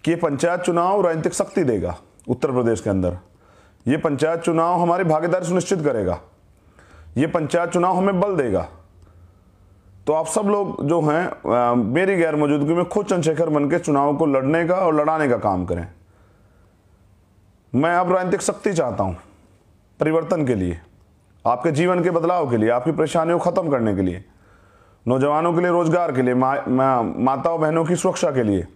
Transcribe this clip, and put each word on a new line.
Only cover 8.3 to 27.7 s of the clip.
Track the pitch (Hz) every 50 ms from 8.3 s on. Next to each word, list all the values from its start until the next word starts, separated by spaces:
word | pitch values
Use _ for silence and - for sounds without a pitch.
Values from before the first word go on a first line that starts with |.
| 190
देगा। | 160 135 120 95 90 87 - - - - _ _ - - - - - - - _ - _ - _ _ - _ - _ _ - - - -
तो | - 151
आप | 156 160
सब | 151 - 220
लोग | 214 202 208 202 202 180 - - -
जो | 143 165 170
हैं, | 151 151 147 165 180
अ, | - - - - - 107 123 123 120 120
मेरी | 123 113 98 123 160 190 190 196
गैर | 175 170 160 151
मौजूदगी | 151 151 143 147 147 143 147 165
में | 170 175 175
खुद | - 214 202
चंद्रशेखर | - 196 180 151 160 160 143 170 160
बन | 151 147 143 143
के | 165 175
चुनाव | - 156 147 139 139 147 143
को | 135 160
लड़ने | 147 139 131 131 135 156 165 170
का | 160 180
और | 190 196 170 156
लड़ाने | 151 147 156 160 156 151 135
का | 120
काम | 110 104 104 95 90 90
करें। | 90 87 85 85 - - - - _ _ _ - _ _ _ _ _ _ _ - _ _ _ _ _ _ _ _ _ _ _ _ _ _ _ _ _ _ _ _ _ -
मैं | 120 147 165 175
अब | 175 185 175
राजनीतिक | 180 185 185 180 196 185
शक्ति | - - 190 - - 220 196
चाहता | 160 147 123 110 101 98
हूं | 92 87 - - - - _ _ _ _ _ _ _ _ _ _ _ _ _
परिवर्तन | 147 151 160 165 165 - 185 170 151
के | 127 123
लिए, | 98 92 87 85 82 - _ _ _ _ _ _ _ _ _ _ _ _
आपके | 113 120 123 - 170
जीवन | 151 135 175 180 185 180 165
के | 180
बदलाव | 175 170 165 170 180 180 156 131
के | 120
लिए, | 113 107 113
आपकी | 117 123 123 160
परेशानियों | 156 - 156 151 - 170 160 165 170 170
को | - 175
ख़त्म | 175 196 175 160
करने | 143 123 113 110 101
के | 92
लिए, | 95 92 87 92 95 - _ _ _ _ - _ _ _ _ _ _ _ _ _ _
नौजवानों | 113 123 131 135 143 147 156 165 170 170
के | 165
लिए | 180 180
रोज़गार | 170 175 175 160 160 175 175 160
के | 135 127
लिए, | 127 127 123
मा-, | 127 131 131 139 139 -
मा-, | - 127 127 131 135 131 123 113 92 -
माताओं | - 113 131 135 147 156 170 165 165
बहनों | 156 151